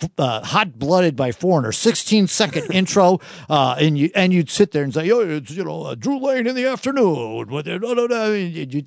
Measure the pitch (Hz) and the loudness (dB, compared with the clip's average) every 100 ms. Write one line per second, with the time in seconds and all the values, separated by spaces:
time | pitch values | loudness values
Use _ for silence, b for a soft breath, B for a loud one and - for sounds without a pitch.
0 | 165 - 131 131 - 190 202 113 139 185 | -10 -2 -2 -2 -2 0 0 -4 2 4
1 | 175 131 127 113 180 170 113 - 226 - | 4 2 -2 0 2 2 2 0 2 0
2 | - 214 185 - 214 160 123 185 190 202 | 2 2 2 0 0 -2 -2 0 2 4
3 | 180 185 B B B 151 131 127 156 147 | 4 4 B B B 2 2 2 2 2
4 | 139 202 185 180 147 - 202 147 139 151 | 0 2 2 2 2 2 2 2 -2 -2
5 | 170 240 196 151 117 165 160 160 151 127 | 2 2 2 -4 -6 -8 -6 -6 -8 -6
6 | 220 277 277 262 233 262 254 247 262 269 | -4 -2 -2 0 -2 -2 -2 -2 -2 2
7 | 202 143 113 113 110 143 151 185 226 240 | 2 2 -4 -8 -6 -8 -6 -6 -2 -2
8 | 240 233 214 208 180 160 139 139 | 0 0 0 -2 -4 -6 -6 -8